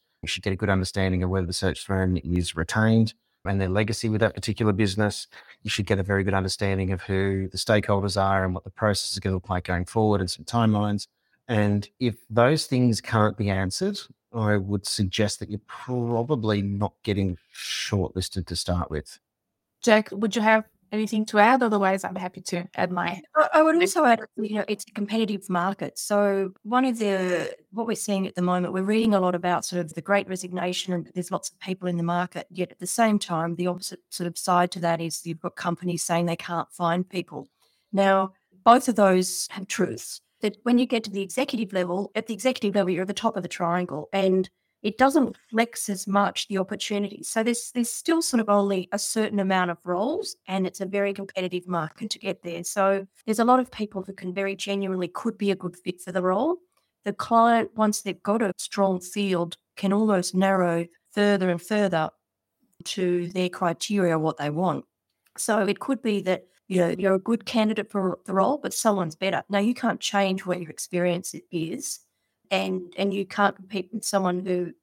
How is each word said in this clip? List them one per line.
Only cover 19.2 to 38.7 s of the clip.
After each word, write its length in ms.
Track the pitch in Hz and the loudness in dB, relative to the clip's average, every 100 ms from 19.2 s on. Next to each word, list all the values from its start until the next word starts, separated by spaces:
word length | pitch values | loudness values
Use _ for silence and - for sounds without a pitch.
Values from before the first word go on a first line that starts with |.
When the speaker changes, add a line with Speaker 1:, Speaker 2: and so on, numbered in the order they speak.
| _ _ _ _ _ _ | _ _ _ _ _ _
Speaker 2:
Jack, 280 | - 214 214 | 2 4 2
would 240 | 196 214 226 | -2 -2 0
you 60 | |
have 200 | 214 220 214 _ _ | 4 4 2 _ _
anything 340 | 214 214 214 214 | -4 -2 -2 2
to 140 | 208 | 6
add? 200 | 214 262 | 6 6
Otherwise, 440 | 240 208 190 190 | 4 2 2 0
I'm 100 | 190 | -4
happy 260 | 190 180 190 | -8 -8 -10
to 260 | - 175 180 - | -6 -6 -6 -4
add 160 | 180 | -2
my 280 | 180 180 190 - | -2 -4 -6 -2
Speaker 3:
I, 140 | 311 302 | 2 4
I 80 | - | 6
would 120 | 311 | 6
also 300 | 320 359 359 | 6 2 4
add, 160 | 285 233 214 - | 4 4 0 -8
you 220 | 214 214 | -4 -2
know, 60 | - | -2
it's 160 | 208 - | -4 -8
a 40 | |
competitive 580 | - 202 226 220 202 - | -8 -4 0 0 -2 -4
market. 480 | 180 180 196 156 - | -2 -2 -2 -8 -8
So 540 | - 208 202 196 190 190 | -2 2 2 2 -2 -6
one 220 | 208 247 | -2 2
of 160 | 262 233 | 2 2
the, 520 | 208 190 185 175 151 - _ | 0 0 0 0 -2 -8 _
what 160 | 202 226 | -6 -4
we're 80 | 220 | -4
seeing 320 | - 196 190 | -2 -2 -2
at 80 | - | 0
the 60 | |
moment, 300 | 180 180 180 | 0 2 0
we're 120 | 185 | -2
reading 300 | 190 214 220 | 0 2 4
a 60 | 202 | 4
lot 140 | 180 | 4
about 300 | 180 180 175 | 0 0 0
sort 160 | - 180 | -2 -4
of 140 | 160 | -4
the 80 | 165 | -6
Great 260 | 160 202 180 | 0 0 0
Resignation 640 | 185 180 180 180 180 - | -6 -6 -4 -4 -4 -2
and 180 | 180 156 - | -4 -4 -8
there's 160 | 175 | -4
lots 180 | 185 - | -6 -6
of 80 | - | -10
people 300 | - 185 180 | -8 -6 -4
in 80 | 175 | -2
the 80 | |
market. 420 | 170 175 180 170 - | 0 0 -2 -6 -10
Yet 180 | 180 180 | -6 -8
at 80 | - | -8
the 80 | 180 | -6
same 320 | - 226 208 | 0 2 2
time, 380 | - 165 170 170 | 0 -2 -2 -2
the 100 | 180 | -2
opposite 320 | 180 - - _ | -4 -8 -12 _
sort 180 | - 175 | -8 -6
of 100 | 170 | -4
side 320 | - 180 180 | 2 4 2
to 80 | 185 | 0
that 220 | 170 165 | 0 0
is 260 | 165 - 170 | -2 -6 -8
you've 140 | 165 | -8
got 160 | 175 - | -8 -6
companies 480 | 180 170 180 175 | -4 -4 -2 -4
saying 220 | - 170 170 | 0 0 0
they 100 | 170 | -2
can't 340 | - 170 - | -4 -6 -6
find 380 | - 175 175 180 | -4 0 0 -2
people. 400 | 185 170 156 - _ _ _ _ | -6 -8 -10 -14 _ _ _ _
Now, 420 | 196 196 190 190 - _ _ | 2 4 4 2 -4 _ _
both 240 | - | 6